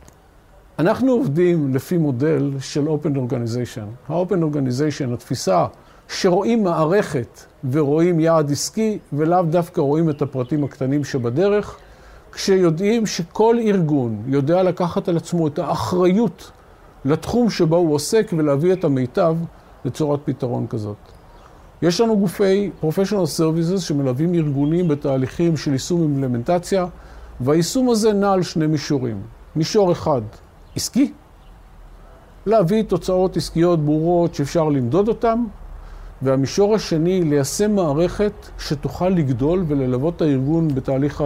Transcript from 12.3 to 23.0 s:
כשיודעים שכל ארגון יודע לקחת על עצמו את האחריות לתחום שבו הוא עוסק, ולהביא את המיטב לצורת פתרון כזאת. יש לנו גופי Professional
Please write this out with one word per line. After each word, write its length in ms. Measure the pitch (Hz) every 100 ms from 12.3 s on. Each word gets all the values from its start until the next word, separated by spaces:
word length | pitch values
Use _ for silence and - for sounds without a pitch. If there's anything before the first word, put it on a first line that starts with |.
כשיודעים 720 | - - 190 175 160 202 233 208
שכל 520 | - 170 - 220 233
ארגון 640 | 220 196 156 147 120 104 123
יודע 360 | 139 139 180
לקחת 460 | 185 175 175 196 190
על 80 | 165
עצמו 300 | - 175 156
את 120 | 151
האחריות 920 | 160 165 - 180 180 190 226 - - - - - - -
לתחום 460 | 135 160 - 233 233
שבו 260 | - 165 170
הוא 180 | 165
עוסק, 360 | 147 - 220 214 165
ולהביא 360 | 151 139 180
את 120 | 180
המיטב 520 | 160 135 127 - 170 165 170 - - -
לצורת 360 | 131 - 147 143
פתרון 420 | 147 123 123 123 120
כזאת. 300 | 113 104 104 - - - - - - - -
יש 180 | 165 175
לנו 180 | 226 214
גופי 520 | 196 - 196 196 202 -
Professional 560 | 156 170